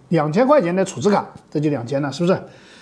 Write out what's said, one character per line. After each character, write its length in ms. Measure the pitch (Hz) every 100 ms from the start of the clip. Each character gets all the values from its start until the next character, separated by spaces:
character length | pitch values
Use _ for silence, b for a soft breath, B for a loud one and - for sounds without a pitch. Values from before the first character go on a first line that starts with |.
| -
两 260 | 165 151
千 120 | 165 262
块 120 | 294
钱 160 | 190 190
的 80 |
储 160 | 185 -
值 80 | 180
卡， 220 | 190 - - _
这 80 | 156
就 100 | 151
两 160 | 139 117
千 160 | 139
了， 100 | 147
是 140 | 139 170
不 20 |
是？ 140 | 165 - B B B